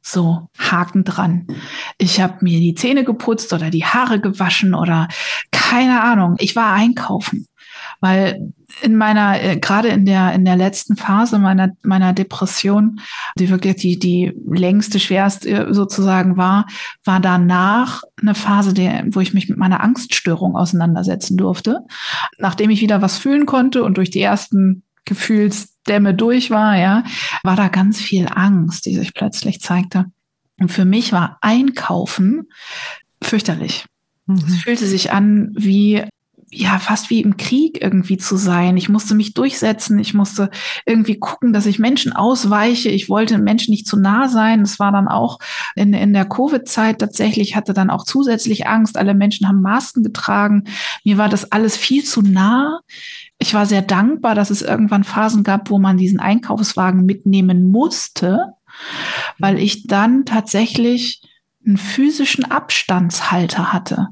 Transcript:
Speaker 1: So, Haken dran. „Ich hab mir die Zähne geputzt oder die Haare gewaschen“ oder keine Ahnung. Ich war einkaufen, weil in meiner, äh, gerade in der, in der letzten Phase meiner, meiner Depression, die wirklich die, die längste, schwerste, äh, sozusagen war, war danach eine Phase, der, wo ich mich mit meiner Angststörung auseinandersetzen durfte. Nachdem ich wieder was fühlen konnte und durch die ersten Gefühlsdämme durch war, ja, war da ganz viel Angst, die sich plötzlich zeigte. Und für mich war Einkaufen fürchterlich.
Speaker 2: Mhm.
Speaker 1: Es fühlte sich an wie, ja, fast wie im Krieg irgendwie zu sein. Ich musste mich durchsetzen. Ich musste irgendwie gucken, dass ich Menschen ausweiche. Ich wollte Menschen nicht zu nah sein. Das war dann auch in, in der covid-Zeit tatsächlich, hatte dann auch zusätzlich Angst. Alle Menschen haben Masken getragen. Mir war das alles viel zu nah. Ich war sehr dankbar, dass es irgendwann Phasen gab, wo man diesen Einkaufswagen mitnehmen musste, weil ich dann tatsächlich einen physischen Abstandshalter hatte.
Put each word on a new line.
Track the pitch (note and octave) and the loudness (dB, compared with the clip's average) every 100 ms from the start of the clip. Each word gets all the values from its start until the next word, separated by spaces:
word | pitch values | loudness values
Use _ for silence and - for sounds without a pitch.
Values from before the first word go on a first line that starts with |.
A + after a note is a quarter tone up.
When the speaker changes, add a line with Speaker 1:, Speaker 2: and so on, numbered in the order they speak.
Speaker 1:
So, | - F#3 E3+ E3 - - | -4 -2 0 -2 -6 -8
Haken | - F3 F3 F#3+ | -4 -2 0 -2
dran. | F#3+ F3+ F#3 F3 F3 - - - - - | -2 -2 -2 -2 -4 -14 -12 -14 -14 -4
„Ich | F#3 F#3+ | -2 0
hab | F#3 F#3 | -2 0
mir | F#3 E3 | 0 2
die | E3+ E3 | 2 0
Zähne | B3 C#4 | 0 0
geputzt | B3+ A#3 - A3 - | 0 -2 -2 -4 -2
oder | E3+ D#3+ | -4 -2
die | E3 - | -2 0
Haare | B3 B3+ G#3+ | 0 0 0
gewaschen“ | G3+ F#3 F3+ - G3 | -2 -2 -2 0 0
oder | F3 E3+ E3 E3 - - - - | 0 0 0 -2 -6 -8 -8 -6
keine | - - A#3+ B3+ B3 | -2 0 2 2 2
Ahnung. | A#3 A3+ F3+ F3 | 2 2 2 0
Ich | G#3 A#3 | 0 0
war | A3 | 0
einkaufen, | G3 A3+ A#3+ - G3 - - - _ - - - - | 2 2 0 -4 -6 -4 -8 -10 _ -20 -20 -18 -4
weil | F#3+ F#3+ F#3+ G3 - - - - | 0 2 0 -4 -12 -14 -18 -4
in | C#4 A3 | 2 2
meiner, | G#3+ G#3+ G#3 G3 | 4 2 2 0
äh, | F#3 E3 | 0 -2
gerade | - G3+ A3+ | 0 0 2
in | G3+ G3 | 2 4
der, | F#3+ F#3 | 4 2
in | F3 F#3 | 4 4
der | F3+ | 4
letzten | F#3+ G3 - G3+ | 0 -2 -4 -4
Phase | - G3 A#3 A3 | 0 0 2 2
meiner, | G3 F#3+ F#3+ - | 2 2 0 -2
meiner | G#3 F#3+ F#3 | -2 2 2
Depression, | F#3 F#3+ - F#3 - G3 G3+ G#3+ G#3+ - - - - | 0 -4 -4 -4 -2 0 2 2 -2 -14 -12 -12 -2
die | F#3 | 0
wirklich | F#3 F#3+ F#3 | 2 0 0
die, | F3+ F3+ | -2 0
die | F3+ F3+ F3+ - - | 0 0 0 -4 -4
längste, | F3 F3+ G3+ G#3 G3+ | 0 2 2 2 -2
schwerste, | - F#3+ G3 G3 - | 0 0 0 -2 -4
äh, | G3+ - | -2 0
sozusagen | G3+ G3 - G3 F#3 F#3 F#3 | 0 0 0 0 2 2 2
war, | F#3 G3+ G#3 - - - | 2 2 -2 -8 -16 -8
war | - F#3 | -2 0
danach | F#3 F3+ F3 F3+ F#3 A3 B3+ - - - | 2 2 4 2 2 0 -2 -6 -14 -2
eine | G#3 G#3 | 0 0
Phase, | G#3 G3+ G3 | 0 2 2
der, | F#3 F#3 - - | 2 0 -2 -2
wo | G3 | -2
ich | F#3 | 0
mich | G3 - | 0 -2
mit | - | -2
meiner | F#3 F#3 | 0 2
Angststörung | A3 B3+ B3 - F#3 E3 F#3 - | 2 0 -2 -4 -2 -2 -2 0
auseinandersetzen | E3+ F3 E3+ E3 F#3 F#3 - F#3 | 0 2 2 0 -2 -4 -2 0
durfte. | F#3 F#3 - D#4 - - - - - _ | 0 -2 -2 -4 -6 -14 -10 -8 -8 _
Nachdem | F#3+ F3+ G#3+ | -6 0 0
ich | G#3+ | 2
wieder | G#3+ G#3 | 2 2
was | F#3+ - | 0 -2
fühlen | C4+ C#4+ D4 | 0 0 2
konnte | C4 C4 B3+ | 2 2 0
und | G#3+ F#3 | 0 0
durch | F3+ | 0
die | F#3+ | 0
ersten | G3 G3+ - G3 F#3+ F#3 _ _ - | 0 -2 0 2 2 0 _ _ -8
Gefühlsdämme | G3 - A3 G#3 G3+ - _ - G#3 G3+ | -6 0 0 0 -2 -10 _ -2 2 2
durch | F#3 A3+ B3 B3 | 2 2 0 0
war, | A3 G#3+ G3 | 0 2 2
ja, | F#3 G#3+ A#3+ - - - | 2 0 -2 -8 -8 -6
war | F#3+ F#3+ | -2 0
da | F#3+ | 0
ganz | F#3 G3 G#3+ | 2 0 0
viel | - F#3+ F3 | -2 -2 -2
Angst, | - F#3+ F#3+ E3 E3+ - | 0 2 2 0 -4 -6
die | F#3 | -4
sich | - | -6
plötzlich | - G3+ - G#3+ - | -6 -6 -4 -6 -6
zeigte. | - F3 F#3 F#3+ F#3 _ _ _ _ _ | -4 -2 -2 -2 -4 _ _ _ _ _
Und | F3+ | -2
für | F3+ F#3 | 2 2
mich | G#3+ A#3+ | 2 0
war | F#3 E3+ - | -2 -2 -2
Einkaufen | G#3+ A#3 C4+ B3+ - F3+ F#3+ - F#3+ D4 - - - - - - _ _ | 0 2 2 -2 -4 -4 -4 0 0 0 -6 -20 -18 -14 -14 -16 _ _
fürchterlich. | - G#3+ - D#3+ - - - _ _ _ - | -2 -2 -2 -4 -6 -8 -12 _ _ _ -2
Speaker 2:
Mhm. | F#3+ D#3 | 0 0
Speaker 1:
Es | F3 | -2
fühlte | G3+ A#3+ G3+ | -2 -2 0
sich | F#3+ - | -2 0
an | G3 G#3 G#3 G3+ - | 2 4 2 0 -2
wie, | G#3 G3 G#3 G#3 G#3 _ _ _ _ | 0 2 2 2 -4 _ _ _ _
ja, | - G3 G3 | -4 -2 0
fast | - G#3+ - | -2 -4 0
wie | A#3 | 0
im | G#3 G3 | 0 -2
Krieg | - B3+ D#4 - | -2 0 0 -2
irgendwie | G3 F#3+ F#3 F#3+ | 0 0 0 -4
zu | - F#3+ | -2 -2
sein. | G3 F3 F3+ F#3 | 0 0 2 0
Ich | F3 | 2
musste | G#3 - | 0 2
mich | G#3+ G#3+ - | 0 0 -2
durchsetzen. | C4+ - A3 A3 - G3+ | -2 0 -2 -2 0 0
Ich | G#3 | 2
musste | G#3 G3 - G3 - - - - | 0 0 -2 -4 -6 -12 -8 0
irgendwie | A3+ G#3+ G#3 | 0 2 -2
gucken, | - - A#3+ | -6 -2 0
dass | G#3 G#3 | 2 0
ich | G3+ | 0
Menschen | A3+ C#4+ C4 | 0 0 -2
ausweiche. | - G#3+ B3+ G3+ G#3 A3+ A#3+ A3 | 0 0 0 0 2 2 0 0
Ich | G3 - | -2 0
wollte | G3+ A3 G#3+ | 0 2 2
Menschen | G#3 A3+ - | 2 2 2
nicht | G#3 - | -2 0
zu | G#3 | 0
nah | G3 G#3+ C4+ | 2 2 2
sein. | A#3 A3 A3+ | 2 2 2
Das | G3+ - | 2 0
war | G3+ | 0
dann | G3+ G3 | 2 0
auch | - A#3+ - - - - - | 0 -2 -6 -14 -10 -8 0
in, | G#3 | 2
in | G3+ G3+ | 4 4
der | G3+ F#3+ | 2 0
covid-Zeit | - C#4 C#4 B3+ - A3 A3 | 0 0 0 -2 0 0 0
tatsächlich, | G#3+ - G#3+ G#3+ G3+ G#3+ | -4 -2 0 0 -2 -2
hatte | G3 | -2
dann | G3 F#3+ | 0 0
auch | F#3+ | 0
zusätzlich | - C4+ C#4 A3 A3+ G#3+ - | -2 0 0 0 -2 -2 0
Angst. | A3 G#3+ - | 2 2 0
Alle | G3+ | 2
Menschen | G3 G3+ - G3 | 4 2 0 2
haben | G3 | 2
Masken | F#3+ A#3 B3+ - | 2 0 -2 -2
getragen. | G#3+ G#3 - G3+ G#3 G#3 G3+ - - - | -2 -4 -4 0 2 2 0 -10 -10 -4
Mir | G#3 G3+ | 0 2
war | G#3+ | 2
das | G3+ - | 0 -2
alles | G#3 A3 G#3+ | 0 0 0
viel | - C4+ | 0 0
zu | C#4+ A#3+ | 0 2
nah. | G3+ F#3 G3 B3 C#4+ E4 _ - - - - _ | 4 4 4 2 0 -4 _ -20 -20 -20 -20 _
Ich | - | -2
war | G#3+ G3+ | 0 2
sehr | G3+ | 0
dankbar, | G3 F#3+ A3 D#4 A#3 G#3 | 0 2 2 0 0 0
dass | G3+ | 0
es | G3+ | -2
irgendwann | - A3 G#3 G3+ | -2 0 2 2
Phasen | G3 - A3 A3 | 0 0 0 2
gab, | G3+ G3 G3 | 2 0 0
wo | G3+ | 2
man | F#3+ F#3 | 4 4
diesen | F#3 G3 | 2 2
Einkaufswagen | - A3 - G#3+ G#3+ - F#3 F#3 F#3 | 2 0 0 -2 -2 0 2 4 2
mitnehmen | G3 G3 G3 F#3 F3+ F#3 | 2 2 2 4 4 4
musste, | G#3 D#4 - - - F3+ G3+ C5+ - _ - - - - - - - | 4 2 -2 -8 -4 0 0 -2 -8 _ -20 -14 -10 -8 -8 -10 -4
weil | G3 G3 | 0 0
ich | G3+ G3+ - | 0 -4 -2
dann | G3 A3 C4 C4+ | 0 4 2 2
tatsächlich | A3 G#3+ G3+ A3+ - A#3 B3 A#3+ - _ _ _ _ A3 | -2 0 0 0 0 0 0 -4 -10 _ _ _ _ 0
einen | G3 | 0
physischen | F#3+ - C#4+ D#4 C4+ - B3+ | 0 0 0 0 -2 -2 -2
Abstandshalter | C#4+ - - - F3+ F3 - - F3+ E3+ - E3+ | -4 -2 -6 -2 0 0 0 -2 0 0 -2 -2
hatte. | F3+ - - G3 | -2 -4 -4 -4